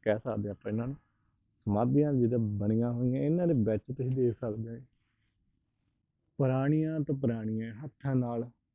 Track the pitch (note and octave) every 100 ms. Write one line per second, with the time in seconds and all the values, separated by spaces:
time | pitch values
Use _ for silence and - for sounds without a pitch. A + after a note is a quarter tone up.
0 | A2 G#2+ B2 G#2+ G2+ G2+ G#2+ G#2+ B2 C#3+
1 | _ _ _ _ _ _ G#2+ G2+ B2 C#3
2 | D3 C3+ A#2 A#2+ G#2+ G2+ G#2 A2 A#2+ A#2+
3 | B2 C3 C#3+ E3+ E3+ C#3 A2 G#2+ - C3
4 | B2+ C3 B2 A2 A#2+ G#2+ A2+ A#2+ C3 _
5 | _ _ _ _ _ _ _ _ _ _
6 | _ _ _ - C3 C3 C#3 D#3 D#3 D#3
7 | C#3+ C3+ B2+ A2+ A2 A2 A2+ G#2+ D3 -
8 | C#3 C3 A#2+ A#2+ A#2+ - _